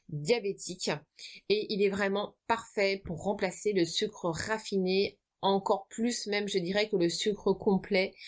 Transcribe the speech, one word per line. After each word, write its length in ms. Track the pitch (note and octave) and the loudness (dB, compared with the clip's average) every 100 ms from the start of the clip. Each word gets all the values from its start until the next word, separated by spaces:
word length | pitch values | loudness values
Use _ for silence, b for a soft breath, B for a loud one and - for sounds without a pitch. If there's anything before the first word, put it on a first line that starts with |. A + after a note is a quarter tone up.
| B | B
diabétiques. 800 | D3+ D3 A#3 G3+ F#3+ - F3 - D3+ - - B B B | -4 0 0 0 -4 -8 -6 -4 -4 -6 -20 B B B
Et 240 | G#3 G#3 | 0 0
il 80 | G3+ | 2
est 80 | G3+ | 2
vraiment 460 | G3 G3 G3 G#3 - - | 2 0 0 -4 -6 -4
parfait 540 | A#3 - - G3 G3 - | -4 -2 0 0 0 -4
pour 180 | D#3+ | -6
remplacer 500 | F#3+ G3+ F#3 - G#3 | -4 0 -2 -2 0
le 120 | G3 E3+ | 2 2
sucre 440 | - G#3 - F3+ | 0 -4 -2 -4
raffiné, 920 | D#3+ - A3 - G3 F#3 F#3 G3+ - _ _ | -2 -2 -4 -2 0 2 2 0 -4 _ _
encore 460 | F#3 G3 G3 G3 - | 2 2 2 0 -2
plus 380 | - A#3 A#3 - | -4 -2 -2 -2
même, 200 | G3+ G3+ | -2 0
je 120 | G3 | -2
dirais, 300 | E3+ G3 G#3+ | 0 0 2
que 80 | G3 | 2
le 120 | E3+ | 2
sucre 440 | E3+ G#3+ G3+ - | 2 -2 0 0
complet. 600 | F#3+ - F#3+ - F#3+ G3 - | 2 2 2 2 0 0 -4